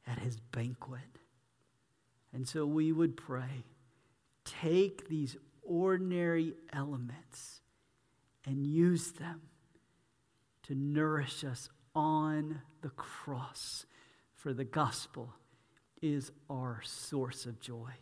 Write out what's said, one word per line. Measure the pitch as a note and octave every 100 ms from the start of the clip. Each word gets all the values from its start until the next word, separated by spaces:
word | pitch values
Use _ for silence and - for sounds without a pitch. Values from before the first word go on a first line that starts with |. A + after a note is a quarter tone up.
| -
at | B2
his | B2+ A2
banquet. | - A#2+ A#2 A#2+ - B2+ D#3+ - _ _ _ _ _ _ _ _ _ _ _
And | B2+ B2+
so | D#3+
we | D3 D3+ D#3
would | D#3+ E3 E3
pray, | - B2+ B2+ C3 - - _ _ _ _ _ _
take | - - E3 F3 G3 G3 -
these | D#3+ C#3 - - _
ordinary | - E3+ F#3 F#3 F#3 F3 E3+ E3 E3 - -
elements | C#3+ C#3 C#3 A#2+ C3 - - - - _ _ _ _ _ _ _ _
and | - C3+ C#3+
use | D#3 F3 E3+ -
them | - E3+ E3 - _ _ _ _ _ _ _ _ _ _ _
to | -
nourish | C3+ C#3+ D3 D#3 D3+ C3+ -
us | C#3+ A#2+ - _ _
on | D#3 D#3 D#3 D#3 D3+ D3+ D#3 - -
the | D3
cross, | - - - - C3 C3 - - - - - - _ _
for | - D3
the | C3
gospel | B2+ D#3 C3+ - - - A#2+ - _ _ _ _ _ -
is | D#3+ D3 C3 - -
our | C#3 B2+ A#2
source | - - - C#3+ B2+ -
of | B2 A2+
joy. | - A#2 A#2 B2